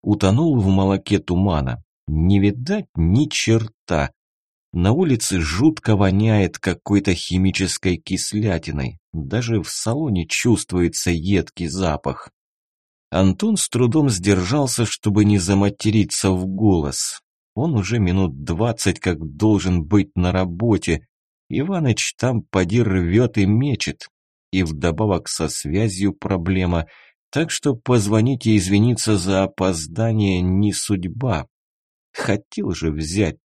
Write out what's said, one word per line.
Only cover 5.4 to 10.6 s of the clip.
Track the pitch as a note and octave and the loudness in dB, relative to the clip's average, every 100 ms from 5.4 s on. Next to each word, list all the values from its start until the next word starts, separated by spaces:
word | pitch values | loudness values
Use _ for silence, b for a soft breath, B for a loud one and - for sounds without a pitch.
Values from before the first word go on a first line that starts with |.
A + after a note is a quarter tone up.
| D#2 D#2+ D3+ D#3 - G#2 | -2 2 2 2 0 2
воняет | G2 F#2+ A2 G#2+ F#2 - | 2 2 2 2 2 -2
какой-то | - F2 - G2+ G2 | -6 -6 0 0 2
химической | F2 - F#2 F#2+ F2 F#2 - F#2+ E2+ | -2 -2 0 0 0 -2 -2 -4 -4
кислятиной. | - F#2+ - G#2+ G#2+ E2+ D#2+ C#2+ C2 - _ | -4 -6 -4 -2 -2 -2 -4 -6 -6 -10 _
Даже | E2 C#2 G#2+ A#2+ A2+ | -12 -6 -4 -2 -2
в | D#2+ | -4
салоне | - - B2+ D#3 F#2+ D#2+ | -6 -4 -4 -2 -2 -2
чувствуется | - B2 G#2+ | -2 2 2